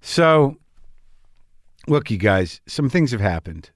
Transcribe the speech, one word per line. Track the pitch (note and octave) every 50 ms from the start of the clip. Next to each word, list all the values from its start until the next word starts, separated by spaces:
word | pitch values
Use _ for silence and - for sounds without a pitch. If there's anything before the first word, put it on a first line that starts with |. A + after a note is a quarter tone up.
So, | _ - - - E3+ D#3+ D#3+ D#3 D3 C#3 D3+ _ _ _ _ - - - - - _ - - _ _ - _ _ - _ _ - _ - _ _ -
look, | - D3+ D3 D3 -
you | A2+
guys, | F#2+ F#2 G#2+ G2 F#2+ F#2 E2+ - - _
some | - - - D3 C3+
things | B2 F3+ D#3+ C3
have | B2 G#2+
happened. | G2 G2 F2 E2 - F2 D#2+ E2 E2 - _